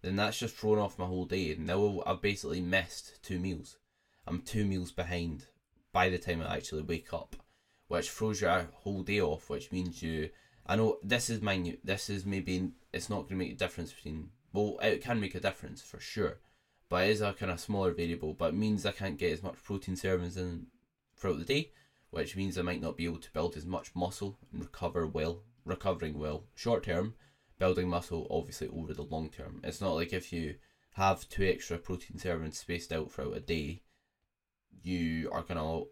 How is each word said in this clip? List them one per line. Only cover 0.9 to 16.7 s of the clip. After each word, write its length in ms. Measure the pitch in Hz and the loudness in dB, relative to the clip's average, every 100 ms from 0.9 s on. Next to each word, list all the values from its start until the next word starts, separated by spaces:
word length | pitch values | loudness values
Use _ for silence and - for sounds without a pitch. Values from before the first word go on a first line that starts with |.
| - | -2
my 80 | 90 | -2
whole 180 | 90 87 | -2 0
day, 280 | 95 85 | 0 0
and 120 | 80 80 | -2 0
now 380 | 92 104 95 - | 4 4 2 0
I've 160 | 92 | 0
basically 400 | 104 101 - 85 | 2 0 -2 0
missed 600 | 90 92 87 - - - | 4 2 2 -6 -14 -18
two 160 | - 92 | -6 -2
meals. 400 | 92 92 - - _ _ _ _ - | 0 -2 -8 -18 _ _ _ _ -4
I'm 160 | 90 | -4
two 200 | - 107 | -2 0
meals 280 | 101 95 87 | 2 2 -2
behind 560 | - 87 87 85 76 - _ _ _ _ | -4 -2 0 -2 -4 -10 _ _ _ _
by 160 | 92 92 | 4 4
the 120 | 90 | 4
time 200 | - 82 | 0 -2
I 160 | 80 80 | 0 -4
actually 280 | - 78 | -4 -6
wake 280 | 78 82 - | -2 -4 -2
up, 220 | - - - - _ _ _ _ | -6 -6 -14 -14 _ _ _ _
which 240 | 87 87 | 0 0
throws 300 | - 110 101 | 0 0 4
your 280 | 95 90 85 | 4 4 2
whole 300 | - 104 98 | -6 -4 -2
day 180 | 92 104 | 2 2
off, 300 | 87 76 - | 4 0 -4
which 220 | 107 - | -6 -2
means 320 | 92 90 82 | -2 -2 -2
you, 260 | 80 80 76 - _ _ | -4 -2 -4 -8 _ _
I 120 | - 107 | 2 4
know 240 | 110 - | 6 4
this 300 | 101 120 120 | 2 2 2
is 100 | 113 | 0
minute, 380 | 104 95 87 - | 0 2 0 -4
this 280 | - 101 - | -2 -2 -2
is 160 | 101 95 | -4 -2
maybe, 460 | 98 92 92 92 - _ | -2 0 0 0 -4 _
it's 160 | - - | -8 -2
not 140 | 104 | -4
gonna 160 | - 95 | -2 -2
make 140 | 90 | -2
a 20 | - | -2
difference 360 | 92 - 85 | -4 -4 -8
between, 380 | - - 78 85 - _ | -8 -8 -8 -10 -16 _
well, 240 | 101 104 - | 0 0 2
it 180 | - 101 | 2 2
can 180 | - 123 | 2 0
make 140 | 98 | 0
a 60 | 90 | 0
difference 420 | 90 - - - | -2 -2 -10 -12
for 180 | - - | -14 -14
sure, 420 | - - 87 - _ _ _ | -8 0 0 0 _ _ _